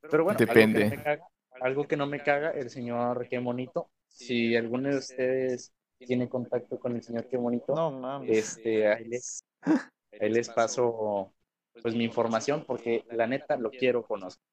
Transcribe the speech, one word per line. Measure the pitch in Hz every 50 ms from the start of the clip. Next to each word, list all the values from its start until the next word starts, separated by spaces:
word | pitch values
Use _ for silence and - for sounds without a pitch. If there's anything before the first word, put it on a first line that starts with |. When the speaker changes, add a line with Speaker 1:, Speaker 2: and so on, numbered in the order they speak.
Speaker 1:
Pero | - - - 156 165
bueno, | 180 208 -
Speaker 2:
Depende. | 240 208 120 117 110 110 110 110 104
Speaker 1:
algo | 104
que | 127
no | 139
me | -
caga, | 151 147 151 - - _ _ _ _ _ 127
algo | 127 127 131 139 147 139
que | 156 147
no | 143 143
me | 143 143 143
caga, | 147 143 143 147 165
el | 156 151 135 120
señor | - 139 123 120 120 120 120 123 123 123 120 -
Qué | - 123
Monito. | 123 123 123 123 127 127 - 170 165 _ _ _ _ _
Si | _ - 120 120 127 120 117 117 117
alguno | 117 113 113 117 127 135 139
de | 143 135
ustedes | 123 - 127 127 127 127 131 131 131 131 127 123 - - _ _ _ _ _ _
tiene | 127 123 127 123 123 123
contacto | - 123 120 - - 123 - _ 135 127
con | - 123 120
el | 117 110
señor | - 117 117 113 -
Qué | - 123
Monito, | 120 120 120 120 - - 135
Speaker 3:
No | 151 165 160
mames. | 135 131 127 127 135 139 131 117 113 110
Speaker 1:
este, | 107 - - - 110 117 110 107 107 104
ahí | 104 117 113
les, | 113 117 123 - - - - _ _ _ _ - - 311 262 - - _ _ _ _ - 107
ahí | 107 107
les | 110 117 117 117
paso, | 117 120 113 110 - - 123 120 117 113 110 107 104 101 95 95 _ _ _ _ _ _ _ _ _ 117
pues, | 113 120 113
mi | 117 117
información, | 113 - - 113 113 113 110 104 135 143 156 156
porque | - 131 - - 117 117 113 - -
la | 120 113 113 113
neta | 127 135 - - 147 135
lo | 120 110
quiero | 110 127 131 127 120 120 113
conocer. | - 110 101 95 92 - _ _ _